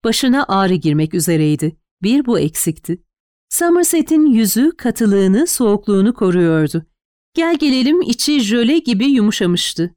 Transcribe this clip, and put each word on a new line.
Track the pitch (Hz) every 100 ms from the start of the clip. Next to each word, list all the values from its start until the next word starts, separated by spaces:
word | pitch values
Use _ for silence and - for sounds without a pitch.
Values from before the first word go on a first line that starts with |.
Başına | 226 220 262 262 -
ağrı | 190 190
girmek | 185 156 151 156
üzereydi. | - 160 165 151 151 156 - _ _
Bir | 190 269 247
bu | 220
eksikti. | 202 - 170 160 - 180 _ _ _ _ _
Somerset'in | - 349 349 349 330 311 311 302
yüzü | 226 214 208 294 -
katılığını, | 247 226 220 196 190 196 339
soğukluğunu | - 226 202 208 196 202
koruyordu. | 240 190 180 170 160 156 165 - _ _ _ _
Gel | - 330 320
gelelim | 302 262 247 349
içi | - 233 - 294
jöle | 202 240 233 320
gibi | 247 196 269
yumuşamıştı. | 269 208 - 180 175 - - 170